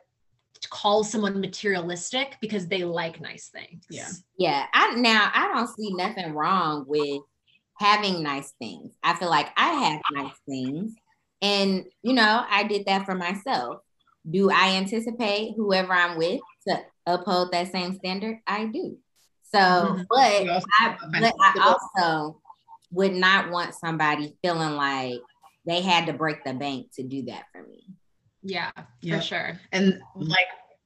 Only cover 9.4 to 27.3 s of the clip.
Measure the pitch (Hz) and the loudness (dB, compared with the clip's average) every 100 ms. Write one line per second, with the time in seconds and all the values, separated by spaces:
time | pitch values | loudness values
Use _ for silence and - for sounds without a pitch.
9.4 | 147 - 285 320 180 156 - 143 139 - | 2 2 2 2 0 -2 -4 -6 -8 -12
10.4 | - 131 131 147 220 226 _ _ _ _ | -10 -6 -6 -6 -8 -10 _ _ _ _
11.4 | 202 302 294 285 - _ 226 254 214 226 | 0 2 2 0 -4 _ 0 4 4 4
12.4 | - 202 208 202 196 190 196 185 175 190 | 2 0 0 -2 0 0 0 -4 -4 -6
13.4 | 269 185 123 - _ _ _ _ 160 180 | -2 -2 -4 -8 _ _ _ _ -4 2
14.4 | 196 165 190 190 196 226 226 233 214 202 | 4 4 4 2 -2 -4 -6 -4 -2 -2
15.4 | 214 220 208 190 185 180 175 165 165 262 | -4 -4 0 0 2 2 2 0 -2 -2
16.4 | - _ 202 165 - _ - 180 208 180 | -8 _ -4 -4 -6 _ -2 -2 0 0
17.4 | 180 175 185 185 180 190 185 196 220 226 | 0 -2 -4 -4 -6 -6 -6 -6 -6 -8
18.4 | - 208 220 285 359 - _ _ _ _ | -6 -4 -4 -6 -8 -10 _ _ _ _
19.4 | _ 208 185 180 175 185 180 247 247 202 | _ 4 6 6 4 0 2 4 6 6
20.4 | 180 180 - 214 226 - 156 165 226 - | 2 0 2 4 4 0 -4 2 2 4
21.4 | 190 165 202 269 - 196 170 156 151 160 | 4 6 6 4 2 0 2 2 -2 -8
22.4 | - - _ - _ 175 196 185 185 196 | -20 -20 _ -20 _ 0 0 4 4 4
23.4 | 170 175 170 - 170 160 151 147 147 - | 2 -4 -6 -6 -4 0 0 0 -4 -4
24.4 | 180 165 156 147 139 135 131 123 - _ | -2 0 -2 0 -2 -2 -4 -8 -12 _
25.4 | _ _ 160 175 185 170 160 135 156 147 | _ _ -4 -2 2 2 2 -2 -4 -4
26.4 | 135 131 143 131 117 - 127 135 117 | -6 -6 -6 -8 -10 -14 -10 -10 -10